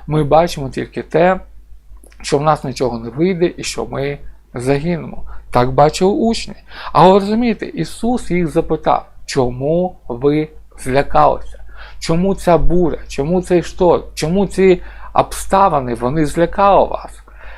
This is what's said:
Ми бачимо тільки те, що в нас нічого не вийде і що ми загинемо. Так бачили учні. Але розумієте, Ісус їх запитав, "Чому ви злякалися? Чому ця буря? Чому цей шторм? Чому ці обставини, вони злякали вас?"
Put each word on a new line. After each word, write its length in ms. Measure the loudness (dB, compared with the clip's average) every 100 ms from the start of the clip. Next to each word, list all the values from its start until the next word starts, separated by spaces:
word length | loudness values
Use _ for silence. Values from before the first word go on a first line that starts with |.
| -4
Ми 180 | -2
бачимо 440 | 4 4 2 -2 -8
тільки 340 | -8 -8 -8
те, 380 | -2 2 2 0 -6 -20 -20 -20 -20 -20 -20 -12
що 160 | -4 0
в 40 |
нас 220 | 2 0
нічого 340 | -2 -4 -4 -4
не 100 | -8
вийде 440 | -2 -2 0 -2 -2
і 80 |
що 220 | -10 -8 -8
ми 320 | -6 -6 -8 -12 -16 _
загинемо. 680 | -6 -2 0 -2 -6 -6 -10 -8 -10 -2
Так 220 | 0 2
бачили 400 | 4 2 4 0
учні. 420 | 2 0 -2 -6 -14 -18 -16 -2
Але 200 | 4 6
розумієте, 540 | 6 2 0 0 -2 -6
Ісус 640 | -6 -8 -4 -2 -2 -2
їх 160 | -2 0
запитав, 600 | 0 -2 -2 0 0 -2 -18 -4
"Чому 720 | 0 0 -2 -2 0 -2 -6 -10
ви 400 | -2 0 0 -2 -10 -20 -12
злякалися? 840 | 0 0 4 4 4 2 -6 -12 -14 -14 -16 -10
Чому 360 | -2 0 0
ця 240 | 0 2 6
буря? 400 | 6 6 2 -2 -8
Чому 340 | -6 0 -2
цей 200 | 2 0
шторм? 400 | 0 0 4 4 0
Чому 320 | -6 -2 0 0
ці 360 | 2 4 4 0 -14 -2
обставини, 800 | 0 0 -4 0 2 4 2 -2
вони 320 | -2 -2 0 0
злякали 640 | 0 0 2 4 6 4
вас?" 340 | -2 -10 -20 -20 -20 -18